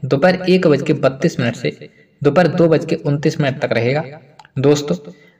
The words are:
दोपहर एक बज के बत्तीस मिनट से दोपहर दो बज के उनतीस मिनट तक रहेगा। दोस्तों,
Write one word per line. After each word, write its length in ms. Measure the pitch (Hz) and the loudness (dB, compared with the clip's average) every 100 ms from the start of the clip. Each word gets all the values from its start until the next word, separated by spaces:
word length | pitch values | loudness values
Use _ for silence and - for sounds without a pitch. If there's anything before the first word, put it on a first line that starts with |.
| 131 | -4
दोपहर 440 | 151 185 180 - | 2 2 2 2
एक 160 | 185 175 | 2 4
बज 160 | 139 | 2
के 100 | - | 0
बत्तीस 440 | 139 131 - 170 - | 0 0 0 -4 0
मिनट 160 | 120 - | -4 -2
से 340 | 147 - - _ _ - | -8 -8 -20 _ _ -2
दोपहर 260 | 143 175 165 | 0 2 2
दो 200 | 139 165 | 2 2
बज 160 | 156 | 2
के 120 | - 131 | 0 -4
उनतीस 440 | 147 143 156 - | -2 0 -2 0
मिनट 200 | 139 135 | -2 -2
तक 120 | 139 | -2
रहेगा। 300 | 123 120 147 135 147 _ _ - 135 | -2 0 -2 -6 -16 _ _ -12 0
दोस्तों, 360 | 139 147 143 175 - - _ | 2 2 0 -6 -8 -20 _